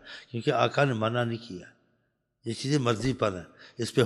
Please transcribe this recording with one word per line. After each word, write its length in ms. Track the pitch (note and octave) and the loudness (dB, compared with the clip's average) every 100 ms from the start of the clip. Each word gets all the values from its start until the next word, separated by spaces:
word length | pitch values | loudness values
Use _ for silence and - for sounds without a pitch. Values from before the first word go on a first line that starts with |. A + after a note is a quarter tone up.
| - - - | -18 -20 -12
کیونکہ 200 | A#2+ B2+ | -6 0
آقا 320 | A#2+ A#2+ B2+ | 2 2 2
نے 100 | C#3+ | 2
منع 300 | A2+ A2 A#2+ | 2 0 0
نہیں 240 | A#2+ A2+ - | -2 -4 -8
کیا، 200 | F#2 - _ _ _ _ _ _ _ A#2 | -14 -16 _ _ _ _ _ _ _ -10
یہ 80 | |
چیزیں 260 | A2 C3+ D3 | -6 0 2
مرضی 340 | A#2+ A2 B2 | 2 2 0
پر 200 | B2+ G#2+ | 0 0
ہیں، 140 | F#2 - - - - | -2 -10 -20 -14 -8
اس 160 | A2+ | -2
پہ 80 | - | 2